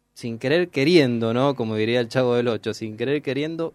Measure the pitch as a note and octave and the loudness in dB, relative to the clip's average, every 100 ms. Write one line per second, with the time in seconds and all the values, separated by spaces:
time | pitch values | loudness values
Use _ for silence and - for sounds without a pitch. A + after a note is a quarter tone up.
0 | _ - A#2+ A2+ C3 E3 F3 C#3 C#3 F3 | _ -12 -10 -6 0 0 0 0 4 6
1 | C3 A#2 A2+ A#2+ C#3 C3 A2+ G#2+ A2 B2 | 6 2 0 2 0 0 -2 -2 0 0
2 | A#2 C3 B2+ A#2+ B2 G#2+ A2 G#2 A2 G#2+ | 0 0 2 2 0 -2 -4 -6 -8 -6
3 | A#2+ D3 C#3 C3 D3+ E3 D#3+ | -4 -4 -2 -4 -4 -6 -8